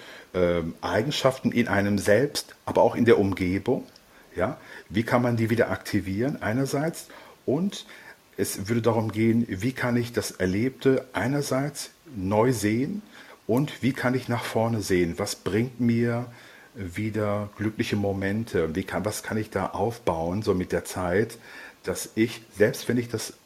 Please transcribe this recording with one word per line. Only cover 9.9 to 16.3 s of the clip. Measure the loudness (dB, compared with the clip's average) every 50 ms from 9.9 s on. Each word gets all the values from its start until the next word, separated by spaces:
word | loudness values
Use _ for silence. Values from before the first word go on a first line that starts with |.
| 0
ich | 0 0 -2 -2
das | -4 -4 -4
Erlebte | -4 -2 -2 0 0 0 0 -2 -2 0 4 4 4 4 2 -4 -4
einerseits | -2 -2 0 0 -2 -2 -2 -2 -2 -2 -4 -6 -10 -12 -14 -16 _ -20 -14 -8
neu | -4 -2 2 4 4 4 4 4
sehen | 2 2 2 2 2 0 -2 -4 -8 -10 -12 -18 -20 -20 -20 -20 -10 _ 0
und | 0 0 0 -2 -2 -2 -2
wie | -2 0
kann | 0 0 0 0
ich | 0 -2 -2
nach | -4 -4 -4
vorne | -2 0 0 2 2 0 -2
sehen? | 0 2 2 2 2 2 0 -2
Was | -4 -4 -6
bringt | -6 -4 -2 0 0 0 -2 -2 0
mir | 0 2 2 2 2 0 0 -2 -4 -8